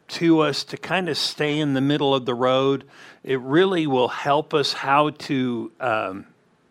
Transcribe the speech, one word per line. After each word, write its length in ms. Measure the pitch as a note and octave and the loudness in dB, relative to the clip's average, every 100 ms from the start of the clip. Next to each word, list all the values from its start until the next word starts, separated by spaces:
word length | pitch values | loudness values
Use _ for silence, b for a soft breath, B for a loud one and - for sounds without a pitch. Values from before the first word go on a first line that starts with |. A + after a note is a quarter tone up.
| - | -16
to 320 | - E3+ D#3+ | 0 4 4
us 240 | D3 C3+ | 4 -2
to 120 | - - | -8 -12
kinda 380 | - F3+ F3 | -4 -2 -2
stay 460 | C#3+ - - D3+ D3+ | -2 -4 -2 -2 0
in 140 | D3 | 0
the 60 | C3 | 0
middle 320 | C#3 D3 C#3+ | 0 2 2
of 120 | C3+ | 0
the 100 | B2 | -2
road. 480 | A#2+ B2+ C3 C3+ C#3 - B B B | 0 2 2 2 0 -6 B B B
It 160 | - C3+ | -6 -4
really 460 | C3 D#3 F#3+ F3+ D#3 | 2 2 4 2 0
will 220 | C3 A#2 | 2 0
help 440 | - D3 C#3+ D3+ | -2 0 0 0
us 200 | D#3 C3+ | 0 0
how 380 | - C3+ C#3+ D3+ | -4 0 2 2
to, 600 | D3 - C3+ B2+ A#2 A2+ - | -4 -4 -2 -2 -4 -8 -6
um, 480 | B2+ A2 G2 G2 - _ _ _ _ | -2 -2 -4 -8 -16 _ _ _ _